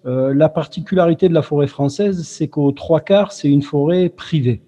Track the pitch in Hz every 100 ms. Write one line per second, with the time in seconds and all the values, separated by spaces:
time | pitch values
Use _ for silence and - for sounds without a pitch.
0 | 127 131 135 139 156 160 143 - - 180
1 | 170 160 185 165 - 147 139 - 139 139
2 | 202 185 156 - 147 - 143 139 - 160
3 | - 196 196 - 147 143 143 147 147 180
4 | 180 - - 160 123 110